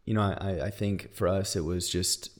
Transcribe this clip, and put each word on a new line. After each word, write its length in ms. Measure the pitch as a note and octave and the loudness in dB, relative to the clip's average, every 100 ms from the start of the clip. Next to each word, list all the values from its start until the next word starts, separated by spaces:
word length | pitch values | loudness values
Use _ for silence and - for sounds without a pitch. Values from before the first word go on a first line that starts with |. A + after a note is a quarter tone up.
| - | -2
you 80 | |
know, 80 | A2 | 2
I, 120 | G2+ | 2
I, 320 | - G2 F2+ D#2 | 2 -2 -2 -2
I 40 | |
think 420 | - G2+ G2 - - | -2 0 -2 -4 0
for 120 | F2+ | 2
us, 260 | G2 G2 G2+ | 2 0 -2
it 80 | |
was 260 | D#2 F2+ F2 | 0 -2 0
just, 400 | F2 F#2 - - - | 0 0 -2 -6 -6